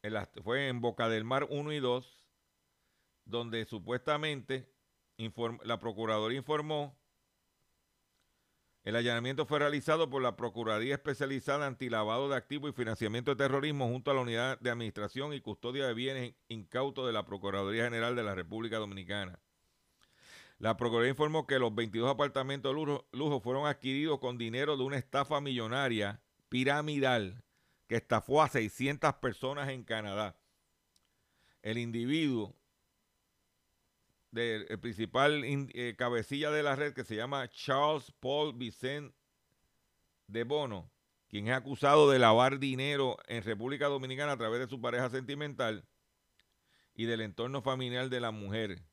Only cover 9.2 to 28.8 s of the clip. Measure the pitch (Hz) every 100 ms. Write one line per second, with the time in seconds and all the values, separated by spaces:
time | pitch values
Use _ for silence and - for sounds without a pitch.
9.2 | 123 139 147 151 143 147 147 160 160 135
10.2 | 127 101 120 120 113 107 120 139 156 135
11.2 | 139 135 127 139 143 120 131 113 107 117
12.2 | 139 131 - 147 139 120 113 110 110 117
13.2 | 120 123 135 139 151 143 123 123 143 135
14.2 | 123 113 127 131 120 117 113 101 104 131
15.2 | 143 143 - 104 120 131 135 117 131 135
16.2 | 120 - _ 113 95 127 139 139 127 110
17.2 | 98 101 98 98 98 113 120 117 117 120
18.2 | 110 95 85 110 117 110 104 98 90 101
19.2 | 92 87 _ _ _ _ _ _ _ _
20.2 | - - - _ 110 104 120 117 120 135
21.2 | 151 160 151 135 120 104 113 110 120 131
22.2 | 143 135 131 139 131 143 151 143 - 123
23.2 | 151 139 110 131 147 135 127 135 156 139
24.2 | 127 123 117 120 147 143 131 139 - 139
25.2 | 135 151 143 123 113 127 139 110 101 104
26.2 | _ _ _ 123 131 143 151 143 131 123
27.2 | 95 113 - _ _ _ _ 117 - 110
28.2 | - 143 151 131 107 -